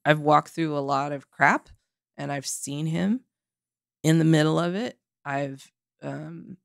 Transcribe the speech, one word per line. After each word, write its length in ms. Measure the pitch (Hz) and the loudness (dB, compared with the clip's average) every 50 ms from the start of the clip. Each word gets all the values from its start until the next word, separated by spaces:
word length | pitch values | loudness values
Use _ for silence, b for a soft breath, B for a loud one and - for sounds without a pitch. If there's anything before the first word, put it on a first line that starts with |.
| _ | _
I've 160 | - 151 151 | 0 0 2
walked 300 | 147 147 151 147 151 - | 2 2 2 2 2 0
through 260 | - - 165 156 147 | -6 -6 -4 -4 -4
a 40 | 143 | -4
lot 320 | 139 139 139 135 143 147 147 | -4 -2 -2 -2 -2 -4 -8
of 180 | 139 - _ | -10 -12 _
crap, 380 | _ - 143 147 214 311 - - - _ _ _ _ _ _ _ _ | _ 2 4 4 4 2 -2 -8 -20 _ _ _ _ _ _ _ _
and 140 | - 143 143 143 | -12 -8 -6 -6
I've 140 | 139 135 | -6 -8
seen 400 | - - - - 135 139 143 156 | -8 -10 -10 -10 -8 -6 -4 -4
him 340 | 160 160 170 180 196 226 262 - _ _ _ _ _ _ _ _ _ _ _ _ _ _ _ - | -2 -2 -2 0 0 -2 -2 -4 _ _ _ _ _ _ _ _ _ _ _ _ _ _ _ 2
in 160 | 156 160 165 | 4 4 6
the 60 | 160 | 6
middle 340 | 160 160 156 151 156 156 160 | 6 6 6 4 4 2 0
of 140 | 170 175 180 | -2 -2 -4
it. 240 | 196 240 247 - _ _ _ _ _ _ | -4 -6 -8 -10 _ _ _ _ _ _
I've, 480 | 143 139 139 143 139 135 135 - _ _ _ _ _ _ _ - | -8 -6 -6 -6 -6 -8 -12 -18 _ _ _ _ _ _ _ -12
um, 560 | 143 139 143 156 156 170 165 - - 185 - _ | -12 -12 -10 -12 -14 -16 -18 -18 -18 -20 -20 _